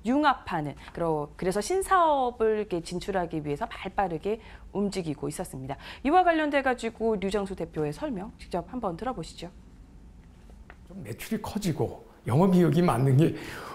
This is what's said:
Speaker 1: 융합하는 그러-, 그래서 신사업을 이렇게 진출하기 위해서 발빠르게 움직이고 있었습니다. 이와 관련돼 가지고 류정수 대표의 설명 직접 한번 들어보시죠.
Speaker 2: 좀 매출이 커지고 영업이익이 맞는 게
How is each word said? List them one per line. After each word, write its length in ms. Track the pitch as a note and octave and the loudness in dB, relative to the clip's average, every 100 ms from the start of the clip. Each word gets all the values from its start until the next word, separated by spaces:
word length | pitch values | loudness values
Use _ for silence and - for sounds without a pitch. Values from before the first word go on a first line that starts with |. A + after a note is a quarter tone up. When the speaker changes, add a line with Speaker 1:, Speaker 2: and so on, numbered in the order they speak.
| G#3 | 0
Speaker 1:
융합하는 680 | C4+ D4+ - - F3 D3 C3 - | 2 2 2 -2 -4 -4 -8 -12
그러-, 360 | - E3+ D#3 D3 - | -4 0 0 -4 -4
그래서 240 | E3+ F3+ | -2 -2
신사업을 960 | G3+ F#4+ F#4+ F#4+ E4 C#4+ B3 A#3+ A3 G#3+ | 0 -2 2 4 6 4 0 0 2 2
이렇게 240 | G#3 F3 | -2 -4
진출하기 600 | E3 F3 F#3 G3 E3+ E3 | -4 -6 -2 -2 -2 -4
위해서 220 | D3 C#3+ A3+ | -4 -4 -4
발빠르게 760 | - - - F#3+ D#3+ G3 A3 - - - | -6 -6 -2 -2 -2 -4 -6 -8 -20 -8
움직이고 560 | F#3 G3+ F#3+ E3 C#3 C#3+ | -2 -2 -2 -4 -4 -6
있었습니다. 480 | D3+ F3+ C3 C3 C#3 - - | -6 -8 -10 -10 -10 -12 -4
이와 200 | C4 F4+ | 4 6
관련돼 380 | F4 D#4+ D4+ C#4+ | 6 4 2 2
가지고 540 | C4 A#3+ A3+ - A3 A3 | 0 0 -4 -2 -2 0
류정수 400 | G3 G#3 G3 F#3 | 0 -2 -4 -6
대표의 360 | D#3+ - D3+ | -6 -4 -4
설명 400 | D3 D4+ G3+ G#3+ - | -4 -6 -6 -8 -14
직접 320 | - F3+ E3 | -6 -6 -6
한번 240 | B3+ G#3+ E3+ | -6 -6 -4
들어보시죠. 540 | A#3 A3+ D#3+ - - - - - - - - - - - - - - - - | -6 -6 -10 -12 -14 -16 -20 -20 -20 -20 -20 -20 -20 -20 -20 -20 -20 -20 -18
Speaker 2:
좀 140 | F#3+ | -14
매출이 380 | A2+ A#2 - A3 | -12 -10 -6 -6
커지고 680 | - G#3+ G3 C3+ A2+ - - - - | -6 -4 -2 0 -2 -4 -18 -10 0
영업이익이 560 | A#2+ G3 F3+ E3+ D3 | 4 6 8 6 6
맞는 340 | F3 A#2+ C3+ C3+ | 4 4 6 6
게 200 | D#3+ - - - - | 4 2 -8 -12 -12